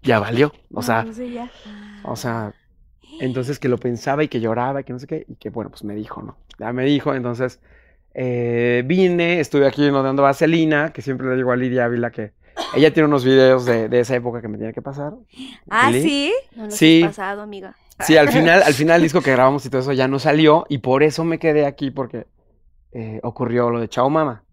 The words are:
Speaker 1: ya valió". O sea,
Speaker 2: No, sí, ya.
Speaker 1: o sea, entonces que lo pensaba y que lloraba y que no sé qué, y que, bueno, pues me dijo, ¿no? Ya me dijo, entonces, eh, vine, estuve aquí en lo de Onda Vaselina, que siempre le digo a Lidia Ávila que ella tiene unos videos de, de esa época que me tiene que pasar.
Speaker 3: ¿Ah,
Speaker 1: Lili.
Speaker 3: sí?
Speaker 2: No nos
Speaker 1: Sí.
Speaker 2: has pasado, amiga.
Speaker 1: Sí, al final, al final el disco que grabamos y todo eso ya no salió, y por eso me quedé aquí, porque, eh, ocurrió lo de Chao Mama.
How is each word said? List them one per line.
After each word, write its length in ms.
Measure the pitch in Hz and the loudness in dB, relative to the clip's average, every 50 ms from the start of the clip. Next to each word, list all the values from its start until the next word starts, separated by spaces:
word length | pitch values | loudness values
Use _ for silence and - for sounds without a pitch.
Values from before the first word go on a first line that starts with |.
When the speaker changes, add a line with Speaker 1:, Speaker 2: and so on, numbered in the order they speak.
| - | 2
Speaker 1:
ya 160 | 127 120 110 | 2 2 2
valió". 340 | 101 104 117 120 147 147 - _ _ _ - | 2 0 2 0 0 0 0 _ _ _ -12
O 100 | - 247 | -8 -4
sea, 200 | 247 226 226 226 | -2 -2 -2 -2
Speaker 2:
No, 80 | 226 220 | -4 -10
sí, 200 | 226 247 247 240 | -12 -12 -12 -10
ya. 180 | 233 240 247 - - - 214 208 208 208 208 208 - - | -12 -12 -14 -16 -20 -20 -20 -20 -20 -20 -20 -20 -18 -12
Speaker 1:
o 100 | - 117 | -12 -12
sea, 360 | 113 - 120 113 117 110 104 - _ _ _ _ _ _ _ _ _ _ _ - 320 | -8 -6 -6 -6 -6 -8 -10 -12 _ _ _ _ _ _ _ _ _ _ _ -14 -8
entonces 380 | 147 131 123 131 127 127 147 - | -6 -6 -4 -4 -6 -6 -8 -4
que 100 | - 131 | -2 -2
lo 100 | 123 113 | -2 -2
pensaba 440 | - 127 120 113 - 139 135 147 151 | -2 -6 -6 -4 -4 -4 -2 -2 -2
y 60 | 143 | -2
que 120 | - 123 | -4 -4
lloraba 400 | 113 110 110 120 123 131 139 139 | -2 -2 -2 -2 -2 -4 -4 -6
y 40 | 139 | -8
que 80 | - 127 | -10 -12
no 60 | 123 | -14
sé 80 | 131 | -10
qué, 180 | - 156 156 - _ | -10 -10 -12 -10 _
y 60 | 135 | -20
que, 140 | _ - 107 | _ -14 -12
bueno, 200 | - 117 104 104 | -10 -10 -10 -10
pues 120 | - - - | -12 -14 -14
me 100 | 104 101 | -12 -10
dijo, 280 | 107 107 107 - - - | -10 -12 -12 -14 -16 -16
¿no? 140 | - - _ _ _ - _ | -18 -18 _ _ _ -20 _
Ya 140 | 113 110 123 | -10 -8 -6
me 120 | 127 127 | -2 0
dijo, 300 | 139 147 139 - 151 135 | 0 0 0 -2 -2 -4
entonces, 460 | 135 123 123 120 117 131 127 - _ _ _ - _ _ _ _ _ _ _ _ | -4 -6 -6 -6 -4 -6 -6 -6 _ _ _ -20 _ _ _ _ _ _ _ _
eh, 680 | - 127 127 123 120 120 120 120 117 120 120 120 120 123 | -8 -6 -4 -4 -4 -4 -2 -2 0 0 0 0 0 0
vine, 540 | 131 170 185 190 185 175 170 170 170 175 175 | 0 2 2 4 2 2 2 0 0 0 -2
estuve 260 | 147 - - 143 139 | -2 0 2 2 2
aquí 200 | 139 127 139 147 | 2 0 0 0
en 60 | 143 139 | 2 2
lo 100 | 139 135 | 2 0
de 80 | 135 | 0
Onda 120 | 135 139 139 | 0 2 2
Vaselina, 680 | 139 139 - 165 156 165 165 160 156 151 147 147 165 - | 2 2 2 0 0 2 2 2 2 0 0 -2 -4 -8
que 100 | - - | -10 -8
siempre 260 | 143 131 123 131 131 | -8 -8 -6 -4 -4
le 80 | 127 | -2
digo 160 | 127 127 127 123 | -2 0 0 0
a 40 | |
Lidia 280 | 123 127 127 123 127 120 | 0 -2 -2 0 0 0
Ávila 240 | 120 120 117 120 120 | 0 0 -2 -4 -4
que 220 | 117 - 113 104 _ _ _ _ _ - - - - | -6 -8 -12 -12 _ _ _ _ _ -12 -10 -4 2
ella 180 | - 147 156 - | 4 4 4 4
tiene 160 | 160 156 147 | 4 2 4
unos 160 | 147 139 123 | 2 2 2
videos 400 | 131 135 135 131 131 131 131 123 | 4 6 6 6 6 6 4 2
de, 240 | 123 120 113 110 110 | 0 0 0 0 0
de 120 | 117 123 | 0 0
esa 140 | 120 117 131 | 0 2 -2
época 240 | 123 120 123 117 120 110 | -4 -4 -4 -8 -8 -10
que 60 | 110 | -10
me 100 | 104 104 | -10 -8
tiene 140 | 107 110 110 | -10 -10 -10
que 100 | - - | -10 -12
pasar. 320 | 139 139 143 143 147 208 254 233 _ _ - 262 269 - - _ - | -12 -10 -10 -10 -10 -12 -14 -20 _ _ -18 -18 -18 -18 -20 _ -6
Speaker 3:
¿Ah, 200 | 196 220 247 277 | -2 0 2 2
Speaker 1:
Lili. 120 | 240 127 - | 2 2 0
Speaker 3:
sí? 320 | 320 285 285 285 311 440 523 554 _ _ | 0 0 0 -2 -2 -4 -4 -6 _ _
Speaker 2:
No 80 | 233 220 | -16 -12
nos 100 | 208 208 | -10 -2
Speaker 1:
Sí. 280 | 208 - 160 165 165 170 | 4 6 6 6 6 6
Speaker 2:
has 80 | 165 156 | 2 0
pasado, 260 | - 196 190 202 208 208 | -6 -8 -8 -8 -10 -12
amiga. 320 | 208 208 196 185 185 - _ _ _ - _ | -14 -14 -16 -16 -18 -20 _ _ _ -12 _
Speaker 1:
Sí, 160 | - - 156 | 0 4 6
al 120 | 156 147 143 | 6 6 6
final, 320 | - 165 160 165 170 190 185 | 4 4 4 6 6 6 6
al 120 | - 143 | 4 2
final 220 | 120 151 160 165 | 2 2 4 4
el 60 | 175 165 | 4 4
disco 180 | 165 135 185 143 | 4 2 0 2
que 80 | 147 131 | 2 4
grabamos 320 | 123 131 131 139 143 127 | 6 4 4 4 2 -6
y 40 | 131 | -4
todo 100 | 127 131 | -4 -4
eso 120 | 127 139 139 | -2 -2 0
ya 160 | 131 131 131 | 0 0 0
no 100 | 139 139 | 0 0
salió, 460 | 123 160 143 156 160 151 151 165 - - | 0 2 4 6 6 6 6 4 2 -2
y 100 | 147 131 | -6 -4
por 240 | - 131 127 135 147 | -2 0 2 4 2
eso 220 | 156 143 - 165 | 2 2 0 -4
me 140 | 165 165 160 | -4 -4 -2
quedé 280 | - 160 151 151 147 | 0 0 2 2 0
aquí, 240 | 143 143 - 151 135 | 0 -4 -6 -8 -8
porque, 360 | 127 139 131 113 - 117 - _ _ _ _ _ _ _ _ _ _ _ _ _ - | -6 -8 -10 -8 -10 -16 -16 _ _ _ _ _ _ _ _ _ _ _ _ _ -14
eh, 280 | 127 110 110 110 113 - | -12 -12 -10 -12 -10 -10
ocurrió 480 | 120 113 - - 120 113 123 120 120 | -10 -6 -6 -6 -2 0 0 0 0
lo 100 | 117 117 | 0 -2
de 80 | 117 104 | -4 -6
Chao 200 | - - 123 135 | -2 0 0 0
Mama. 320 | 147 160 156 143 117 107 _ _ | 2 0 -2 -2 -6 -10 _ _